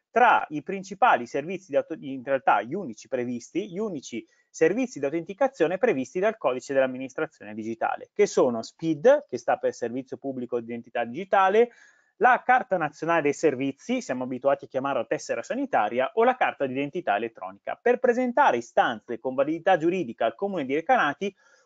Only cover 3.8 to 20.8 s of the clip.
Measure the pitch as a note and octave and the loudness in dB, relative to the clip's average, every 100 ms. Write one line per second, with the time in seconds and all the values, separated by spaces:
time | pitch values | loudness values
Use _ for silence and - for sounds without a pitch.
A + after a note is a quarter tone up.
3.8 | A3 D#3 - A#2 - _ _ - D#3+ G#3+ | -6 -8 -10 -12 -12 _ _ 2 2 2
4.8 | B3+ C#3+ C#3 E3 E3+ G3 C4+ - E3+ F#3 | -2 -4 -4 -4 -6 -2 -2 2 0 2
5.8 | A#3 C#3+ B2+ F#3 G#3 A3 C#3+ B2+ - C3+ | 0 0 -2 -2 -2 0 -2 -2 0 2
6.8 | C3 B2+ C3 - D#3 - G#2 G#2+ A2 A2+ | 2 -2 -10 -6 -8 -8 -12 -8 -8 -4
7.8 | A2 - - - G3+ - C#3 A#2 A2 - | -4 -4 -8 0 2 4 2 2 -6 -6
8.8 | E3 D3+ A3+ C#4+ - A#2+ - B2 B2+ - | -4 2 4 4 2 -6 -2 0 -2 -2
9.8 | A#2+ B2+ B2+ B2 C#3 B2+ A#2+ B2 A#2 A#2 | -6 -6 -8 -10 -10 -8 -6 -6 -6 -12
10.8 | A#2 B2 A#2 B2+ G3 G3+ F#3+ G#3+ A#3+ - | -8 -6 -6 -6 0 2 4 4 2 -2
11.8 | - _ _ _ A#3 A3+ - B3+ - F#3 | -20 _ _ _ 4 4 4 2 2 -2
12.8 | D3+ - D#3+ E3+ C#3+ C#3 D#3+ B2+ C#3 - | -2 -4 0 2 2 2 2 2 -4 -6
13.8 | - B3+ - B2+ B2+ B2+ C#3 C#3 C3+ C3 | -4 -4 -2 -6 -6 -2 0 0 -2 -4
14.8 | C#3 B2+ A2 D3+ - A#2 - A3+ C#4 B2+ | -2 -2 -2 -6 -4 -6 -4 -6 -2 0
15.8 | G#2+ A#2+ C3 - A#3+ B3 C#3+ - C#3 B2+ | 0 0 0 2 2 2 -2 -2 -4 -2
16.8 | C#3+ F3+ A#2+ G2+ A#2 - F#2 G2 - A#2+ | -4 -4 -2 -2 -2 -8 -14 -12 -12 -4
17.8 | A#3 B3 B3 A#3+ B3+ A#3+ B3+ B2 - - | -2 0 0 0 0 2 2 2 0 0
18.8 | E3 A2+ - A#2 C3+ C3 C#3 E3 F3 F3+ | 0 -2 -8 -8 -4 -2 -2 0 2 2
19.8 | E3+ F#3 A#2+ A2 A2+ - G3+ F#3 C3 C#3+ | 2 -2 -4 -2 -2 -2 -4 -4 -2 -2